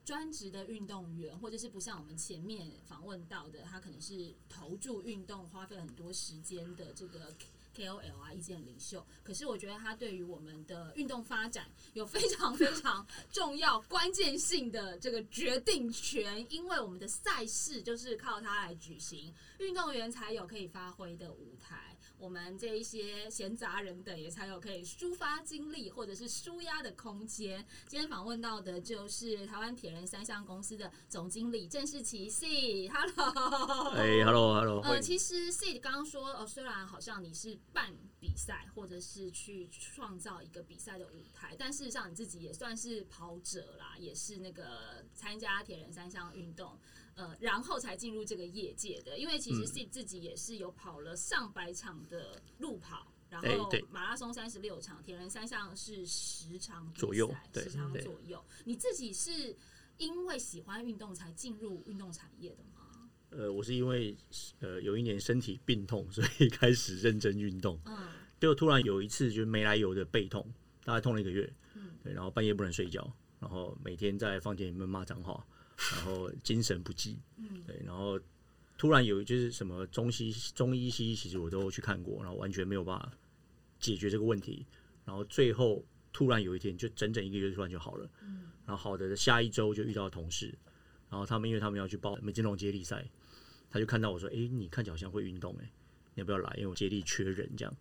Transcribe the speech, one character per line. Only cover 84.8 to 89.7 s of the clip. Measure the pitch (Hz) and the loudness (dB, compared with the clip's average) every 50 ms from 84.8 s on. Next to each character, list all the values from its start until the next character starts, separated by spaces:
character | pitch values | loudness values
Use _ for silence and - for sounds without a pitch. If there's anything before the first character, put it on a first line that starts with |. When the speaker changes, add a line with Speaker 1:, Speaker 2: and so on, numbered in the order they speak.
| - - - - - | -20 -20 -20 -12 -10
Speaker 2:
然 | - 95 | -8 -4
后 | 98 104 | -4 -4
最 | - - - 135 120 | 0 6 6 8 8
后 | 110 123 127 113 104 - - - - - - - - | 8 8 6 6 6 4 0 -8 -20 -20 -18 -14 2
突 | - 143 131 | 4 6 8
然 | 123 110 | 8 6
有 | 101 90 90 | 4 2 0
一 | 92 | 0
天， | - 101 87 87 | 0 -2 -2 0
就 | - 107 | -2 -4
整 | - - 107 104 | 0 2 2 2
整 | 110 113 | 4 2
一 | 95 98 | 0 0
个 | 98 | 0
月 | 101 98 98 | 2 2 0
突 | 92 98 | 0 0
然 | 98 87 | -2 -2
就 | 90 85 | -2 -6
好 | 80 - - | -6 -6 -6
了。 | - - - - - | -8 -8 -10 -14 -14
Speaker 1:
嗯。 | 214 202 196 185 180 165 - - - | -10 -8 -8 -8 -10 -12 -16 -12 -6
Speaker 2:
然 | - 101 | -4 -4
后 | 95 | -2
好 | - 104 98 | -2 -2 0
的 | 90 95 95 101 | 0 0 0 2
下 | 101 - 131 120 120 | 6 8 10 10 10
一 | 117 113 | 8 4
周 | - - 110 107 | 4 4 4 6